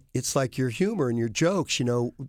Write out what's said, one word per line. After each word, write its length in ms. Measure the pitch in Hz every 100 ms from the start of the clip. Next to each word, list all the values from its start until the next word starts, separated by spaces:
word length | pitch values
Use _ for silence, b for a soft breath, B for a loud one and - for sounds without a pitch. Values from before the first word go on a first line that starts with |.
| -
it's 220 | 131 127 143
like 200 | 131 -
your 120 | 127
humor 380 | 110 185 220 127
and 100 | 117
your 100 | 117
jokes, 500 | 107 165 196 143 -
you 40 |
know, 300 | 120 120 120 -